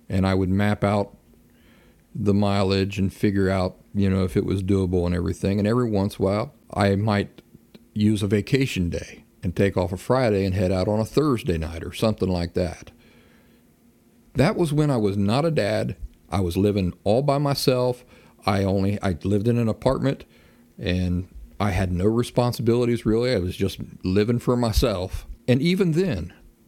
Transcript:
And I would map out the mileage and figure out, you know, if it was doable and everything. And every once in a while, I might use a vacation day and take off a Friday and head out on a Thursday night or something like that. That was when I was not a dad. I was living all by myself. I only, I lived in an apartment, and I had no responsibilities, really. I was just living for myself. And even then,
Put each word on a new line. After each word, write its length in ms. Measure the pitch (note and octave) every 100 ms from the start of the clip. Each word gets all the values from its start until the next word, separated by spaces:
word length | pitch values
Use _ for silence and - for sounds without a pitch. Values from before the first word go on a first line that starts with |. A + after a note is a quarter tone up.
| -
And 200 | F#2+ F#2+
I 80 |
would 160 | F#2+ F#2
map 340 | G2 G#2 G2+
out 320 | G2+ G#2 G2+ - _ - _ _ - - - _ _
the 200 | - G2+
mileage 640 | G2+ G2+ G2 F#2+ G2 G2 G2
and 140 | F#2+
figure 360 | - G#2+ G2 F#2+
out, 300 | F#2+ F#2 - _
you 160 | G2+ G2
know, 140 | F#2+
if 120 | F#2+ G#2
it 80 |
was 180 | - F#2+
doable 440 | F#2+ G2 F#2 F2+ F2
and 80 |
everything. 440 | F2 F2 E2+ F#2+ G2+
And 80 | G#2
every 220 | B2 A#2+
once 300 | G2+ G2 -
in 40 |
a 60 | G2
while, 260 | G#2 C3+ - -
I 240 | - G2+ G2
might 440 | A2 G2+ F#2+ - _ - _ - _
use 280 | G#2+ G#2+ G#2
a 60 | G2+
vacation 640 | G#2 - C3+ C3+ - F2
day 340 | E2 - - - -
and 120 | F#2
take 220 | E2+ G2 F#2+
off 160 | F2+
a 40 | F#2+
Friday 480 | - B2+ B2 G2+
and 100 | G2
head 160 | F#2 F#2
out 160 | F#2 F#2
on 140 | G#2+
a 40 |
Thursday 540 | A2 - D3+ A2+ - E2
night 240 | D#2+ E2
or 80 | -
something 360 | - A2+ G#2 F#2
like 260 | F2+ E2+
that. 380 | - F2 - - - - - _ _ _ _ _ _ _ _ _ _ _
That 220 | B2+ D#3 G#3+
was 160 | E3
when 180 | C#3+ D3+
I 60 | B2
was 200 | G#2 G2+
not 280 | G2+ B2+
a 60 | E3
dad. 460 | D3 G#2 G#2+ A#2+ - - _ -
I 100 | G2
was 160 | F2+ F2+
living 380 | G#2 G2+ F2+ -
all 180 | F#2+ A#2
by 180 | C#3+ C#3
myself. 640 | C#3+ C#3 - B2+ B2+ B2 - - - - -
I 160 | G2+
only, 380 | G2 G2 G2 G2+
I 140 | G2 E2
lived 240 | G2 G2+ A2+
in 100 | A#2+
an 100 | A2+
apartment, 560 | G#2 B2+ C3+ C3+ - - - - - - -
and 500 | F2+ F2+ F2+ F2 F2+ - - -
I 140 | G2+
had 200 | F#2 F#2
no 140 | F2 G2+
responsibilities, 1000 | A#2 A#2+ - A#2+ - A2 A#2+ A#2+ A#2
really. 300 | A2 A2 B2
I 40 | A2+
was 180 | F2+ -
just 240 | F#2+ - - -
living 360 | F#2 F#2+ G#2+ A#2+
for 180 | - B2
myself. 720 | A#2 - B2+ F#2 F#2 - - - -
And 120 | B2+
even 320 | E3+ F#3 F#3
then, 400 | D#3 F#3+ G2 E2+ - - _